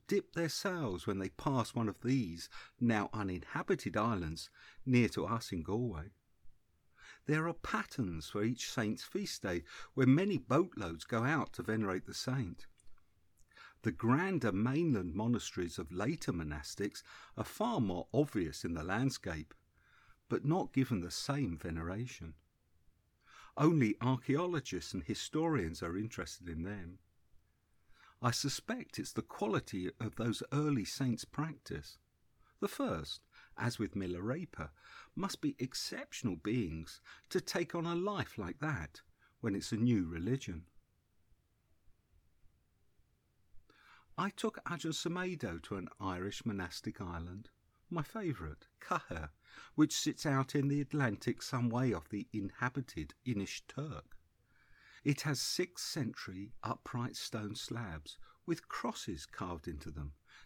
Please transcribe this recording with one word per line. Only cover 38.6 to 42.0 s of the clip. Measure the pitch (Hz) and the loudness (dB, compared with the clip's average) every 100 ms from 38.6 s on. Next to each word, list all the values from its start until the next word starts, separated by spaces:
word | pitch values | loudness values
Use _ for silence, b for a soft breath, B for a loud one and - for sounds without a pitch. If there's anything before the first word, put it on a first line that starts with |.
that | 156 110 76 - _ _ b b | -2 -2 -4 -12 _ _ b b
when | 117 | 0
it's | 101 - | 0 0
a | 107 | 4
new | 120 110 82 | 6 6 4
religion. | 85 95 135 - 80 - - _ _ _ _ _ _ _ _ _ _ - - | 0 0 0 -2 -8 -10 -20 _ _ _ _ _ _ _ _ _ _ -20 -20